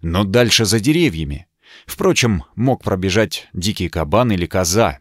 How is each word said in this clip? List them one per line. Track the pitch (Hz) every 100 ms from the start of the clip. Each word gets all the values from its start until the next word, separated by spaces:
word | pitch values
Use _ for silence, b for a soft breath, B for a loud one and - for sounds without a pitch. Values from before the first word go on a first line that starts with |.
но | 82 87
дальше | 101 113 120 -
за | 107 110
деревьями. | 107 160 160 80 76 71 - _ B B B
Впрочем, | - 190 165 123 95 - -
мог | 127 120
пробежать | - 95 95 95 104 - -
дикий | - 90 - 87
кабан | - 78 101 120
или | 98 85
коза. | - 95 98 107 -